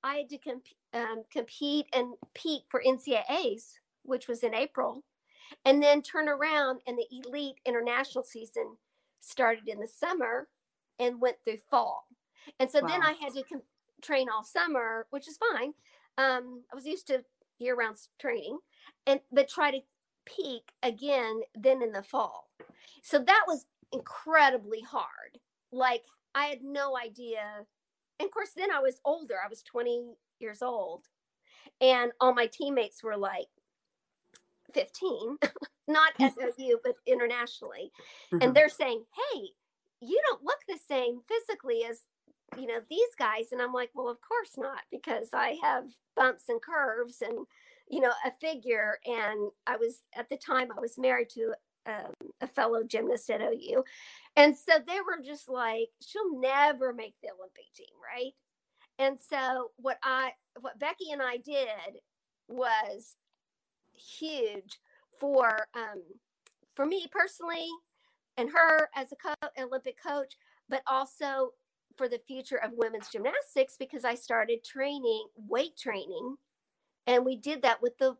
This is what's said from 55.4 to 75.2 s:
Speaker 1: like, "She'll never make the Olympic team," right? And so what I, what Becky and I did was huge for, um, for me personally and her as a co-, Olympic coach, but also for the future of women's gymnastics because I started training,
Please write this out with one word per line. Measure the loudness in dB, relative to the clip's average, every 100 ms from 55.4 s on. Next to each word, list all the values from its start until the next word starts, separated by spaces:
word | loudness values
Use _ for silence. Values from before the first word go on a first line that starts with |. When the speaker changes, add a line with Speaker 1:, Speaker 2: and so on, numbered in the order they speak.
| -8
Speaker 1:
like, | -4 -2 -2 -6 _ -12
"She'll | -4 -4 0
never | 2 6 4 4 -2
make | -4 -14 _
the | -16
Olympic | -16 -20 -20 -20
team," | -20 -20 _
right? | -14 -8 -8 _ _ _ _ _ _ 0
And | 0 0
so | -6 -2 0 -2 -4 _
what | -4 -2
I, | 0 0 0 -6 _ -14
what | -14 -6
Becky | -6 -4 -8
and | -4
I | -2 -4
did | -4 -2 -2 -6 -10 -16 _ _ _ _ _
was | -4 2 2 0 -8 -14 -20 _ _ _ _ _ _ _
huge | _ -20 -10 -8 -2 -4 -4 -16 -20 _ _ _ _
for, | 2 4 4 2 -4
um, | -8 -10 -10 -16 -20 _ _ _ _ _ -2
for | -2
me | -2 -4
personally | 0 0 0 -8 -6 -8 -12 _ _ _ _ _ -6
and | 0
her | 4 6 6 4 -2
as | -10
a | -10
co-, | -8 -6 -8 -8
Olympic | -6 -6 -8 -10
coach, | -6 -4 -6 -10 _ _ _
but | -4 0
also | 0 0 -6 -4 0 -2 -2 _ _ _ _
for | -4
the | -4 _
future | -12 -6 -4
of | -4 -2
women's | -2 -2 -8
gymnastics | -4 -2 -2 -2 2 2 0
because | -10 -4 -2
I | -2
started | 0 0 2 -2
training, | -4 -4 -4 0 0 -2